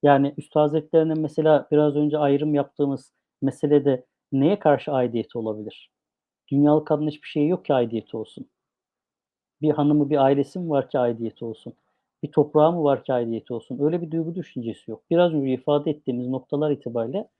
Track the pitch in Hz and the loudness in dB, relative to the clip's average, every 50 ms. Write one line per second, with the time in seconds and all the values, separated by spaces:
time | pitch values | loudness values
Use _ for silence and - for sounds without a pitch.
0 | - 143 143 139 139 143 143 - - _ _ 156 151 151 147 160 151 151 - 160 | 6 6 4 4 4 0 -4 -8 -16 _ _ 2 2 2 2 -2 -4 2 2 2
1 | 160 160 156 156 156 151 - - 151 156 156 139 - _ 151 147 151 151 139 147 | 2 2 0 -2 -4 -4 -4 0 4 4 4 4 2 _ 2 2 4 4 2 2
2 | 151 147 143 151 151 143 139 143 151 156 147 143 139 139 _ - 147 139 139 131 | 0 0 0 0 2 2 2 2 0 0 0 0 -2 -4 _ -4 -2 -2 -2 -6
3 | - _ _ _ _ _ _ _ - 135 131 - - 143 147 143 131 143 135 127 | -10 _ _ _ _ _ _ _ -4 -4 -4 -2 0 2 4 4 4 2 0 0
4 | - _ _ _ _ _ - 135 135 160 208 202 - 156 143 135 - - 147 131 | -4 _ _ _ _ _ -2 0 2 2 0 2 2 2 2 2 0 -4 -2 0
5 | 127 120 113 117 110 _ _ 120 110 110 107 107 107 104 - - - _ _ _ | -2 0 -2 -4 -6 _ _ -8 -6 -6 -8 -8 -10 -14 -16 -18 -20 _ _ _
6 | _ _ _ _ _ _ _ _ _ _ 139 139 147 147 147 156 151 - 156 147 | _ _ _ _ _ _ _ _ _ _ 0 2 4 4 4 2 2 0 -2 -2
7 | 151 156 147 - _ - - 156 147 156 180 180 _ - 147 131 120 117 117 110 | -2 -4 -6 -8 _ -8 -2 -2 0 0 0 -2 _ 0 0 0 0 -2 -4 -8
8 | 104 _ - 117 107 - _ - 85 _ _ _ _ _ _ _ _ _ _ _ | -8 _ -12 -12 -12 -12 _ -20 -20 _ _ _ _ _ _ _ _ _ _ _
9 | _ _ _ _ _ _ _ _ _ _ _ _ 147 151 147 151 143 147 151 151 | _ _ _ _ _ _ _ _ _ _ _ _ -2 0 0 2 2 2 4 2
10 | 143 139 151 143 135 135 139 139 139 - - 185 180 165 151 139 127 - - 139 | 2 2 2 2 4 4 4 2 0 -4 -6 -10 -6 -2 -2 -2 -2 -2 -2 -2
11 | 123 120 117 113 117 110 - _ 120 117 110 _ _ 120 - _ _ _ _ _ | 0 0 -2 -4 -8 -10 -8 _ -12 -12 -12 _ _ -20 -20 _ _ _ _ _
12 | _ _ _ _ - 147 - 156 143 147 - 156 151 160 175 175 156 143 139 131 | _ _ _ _ -14 -4 0 0 0 2 4 4 4 4 2 2 0 0 0 0
13 | - - 131 123 120 117 117 113 - _ 123 117 - _ 127 123 143 151 165 180 | -2 -4 -2 -2 -2 -2 -6 -8 -8 _ -12 -12 -10 _ -6 -2 -2 -2 -2 -2
14 | 175 156 156 165 160 160 165 180 151 - _ 131 117 113 104 - _ - 110 - | -6 -6 -6 -6 -6 -6 -8 -10 -12 -10 _ -10 -8 -8 -10 -10 _ -14 -14 -16
15 | _ _ 170 170 175 175 160 151 135 135 131 127 _ - 147 147 147 165 147 151 | _ _ 2 2 2 2 2 -2 -2 -2 -4 -4 _ 0 0 0 0 -2 -6 -6
16 | _ - 123 123 123 123 131 131 127 _ - 143 151 151 147 147 - 127 117 117 | _ -6 -6 -6 -6 -6 -6 -8 -6 _ -6 -4 -2 -2 -4 -4 -6 -8 -6 -6
17 | 113 117 139 196 220 _ _ | -6 -4 -6 -8 -10 _ _